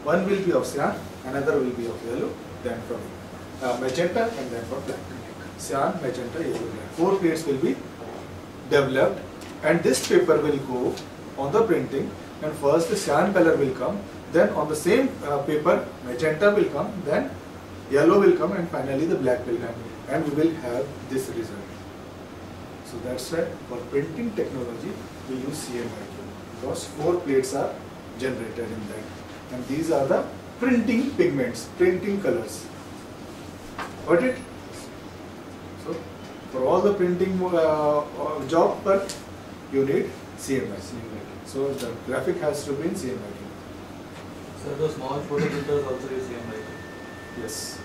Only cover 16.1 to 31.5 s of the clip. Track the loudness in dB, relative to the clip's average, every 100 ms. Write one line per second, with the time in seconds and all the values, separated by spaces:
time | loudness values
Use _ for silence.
16.1 | 0 0 6 6 6 4 2 -2 -4 0
17.1 | 2 0 -6 -12 -14 -14 -14 2 6 8
18.1 | 10 8 8 4 0 -2 -2 0 0 2
19.1 | 2 2 2 0 -2 -2 -6 -10 -12 -4
20.1 | -2 0 4 2 2 -4 -2 -4 -6 -4
21.1 | -4 -4 -6 -6 -8 -12 -12 -14 -14 -14
22.1 | -14 -14 -14 -14 -14 -14 -14 -10 -8 -6
23.1 | -6 -2 -2 -2 -4 -8 -8 -2 0 0
24.1 | -2 -4 -2 -2 -2 -6 -6 -8 -8 -10
25.1 | -12 -6 0 0 0 -4 -4 -4 -6 -8
26.1 | -10 -10 -10 -12 -6 -4 -4 -4 0 4
27.1 | 4 6 4 4 0 0 -2 -10 -14 -14
28.1 | -4 -2 -2 -4 -6 -6 -6 -6 -8 -10
29.1 | -12 -12 -14 -10 -8 -2 -2 4 4 6
30.1 | 4 2 -8 -14 0 4 6 6 4 2
31.1 | 4 4 4 0